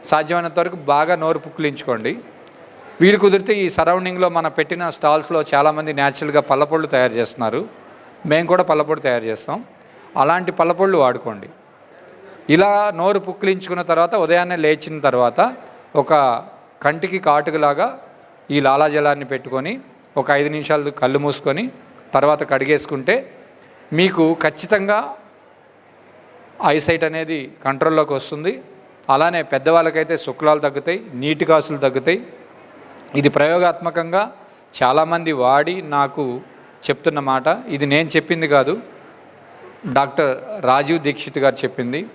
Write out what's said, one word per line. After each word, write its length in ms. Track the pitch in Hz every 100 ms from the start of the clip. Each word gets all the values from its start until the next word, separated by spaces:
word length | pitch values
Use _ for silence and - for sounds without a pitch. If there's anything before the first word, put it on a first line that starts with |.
| -
సాధ్యమైనంత 540 | 156 151 175 170 165
వరకు 160 | 175 180
బాగా 400 | 143 143 160 175
నోరు 240 | 160 160
పుక్కిలించుకోండి. 800 | 147 - 151 135 - 117 120 120 - - - - - - - -
వీలు 160 | 180 202
కుదిరితే 360 | 196 190 190
ఈ 160 | 208 185
సరౌండింగ్లో 600 | - 160 180 185 180 180
మన 180 | 170 160
పెట్టిన 420 | 156 151 175 175
స్టాల్స్లో 520 | - 151 156 151 165
చాలామంది 520 | 151 139 151 151 156
న్యాచురల్గా 480 | 143 139 139 151 143
పళ్ళపొళ్ళు 460 | 143 139 147 160 156
తయారు 260 | 131 127
చేస్తున్నారు, 560 | 113 113 - 113 123 220 - - - - - 160
మేము 220 | 156 165
కూడా 160 | 180
పళ్ళపొడి 380 | 175 156 147 151
తయారు 220 | 139 120
చేస్తాం, 420 | 113 110 - 170 247 - - - - -
అలాంటి 340 | 139 175 180
పళ్ళపొళ్ళు 460 | 185 165 175 196 180
వాడుకోండి. 520 | 127 120 117 104 - - - _ - - - - - - -
ఇలా 420 | 156 202 202 208 165
నోరు 240 | 180 202
పుక్కిలించుకున్న 600 | 185 - 196 190 185 180
తర్వాత 340 | 170 160 170 214
ఉదయాన్నే 400 | 160 175 180 180
లేచిన 440 | 151 156 160 156
తర్వాత 560 | 139 123 120 117 220 254 - - - 147
ఒక 480 | 135 151 131 120 - - - _
కంటికి 380 | 147 160 160 185
కాటుకులాగా 840 | 160 147 151 156 147 143 226 - - - - - -
ఈ 80 | 143
లాలాజలాన్ని 680 | 135 139 151 147 147 143 139
పెట్టుకొని 540 | 135 135 131 143 262 - - _ -
ఒక 140 | 131
ఐదు 180 | 143 147
నిమిషాలు 420 | 151 143 151 143
కళ్ళు 280 | 143 127 139
మూసుకొని 520 | 143 135 143 143 254 - - - -
తర్వాత 360 | 135 143 151 151
కడిగేసుకుంటే 840 | 135 135 147 - 139 127 240 - - - - - - -
మీకు 440 | 156 185 170 160 165
ఖచ్చితంగా 760 | 156 151 180 208 196 208 - - - - - _ _ _ _ _ - - - - - - -
ఐసైట్ 380 | 151 147 165
అనేది 480 | 160 160 160 160 131 - 135
కంట్రోల్లోకి 480 | 135 156 160 147
వస్తుంది. 480 | 139 - 147 165 262 - - - - -
అలానే 280 | 139 165 175 147
పెద్దవాళ్ళకైతే 640 | 135 139 165 165 160 156 160 -
శుక్లాలు 360 | 123 151 151 143
తగ్గుతాయి, 340 | 139 151 190 226 127
నీటి 240 | 143 151 160
కాసులు 300 | - - 147 135
తగ్గుతాయి. 340 | 131 135 190 - - - - - - - - - 143
ఇది 100 | 143 -
ప్రయోగాత్మకంగా 840 | 151 175 180 170 170 165 165 185 226 - - - _ -
చాలామంది 520 | 127 143 160 170 165 143
వాడి 340 | 123 139 156 185 156 143
నాకు 280 | 139 147 135 123 - - - - -
చెప్తున్న 320 | 139 165 147 135
మాట. 160 | 131 135 202 254 143
ఇది 100 | 143
నేను 160 | 143 160 156
చెప్పింది 320 | 151 170 160 143
కాదు, 180 | 131 214 - - - - - - - - - - 196 131
డాక్టర్ 340 | 139 156 143 131 127 208 127
రాజీవ్ 340 | 131 143 165 147
దీక్షిత్ 320 | 139 - 139
గారు 140 | 139 135
చెప్పింది. 380 | 131 - 120 143 220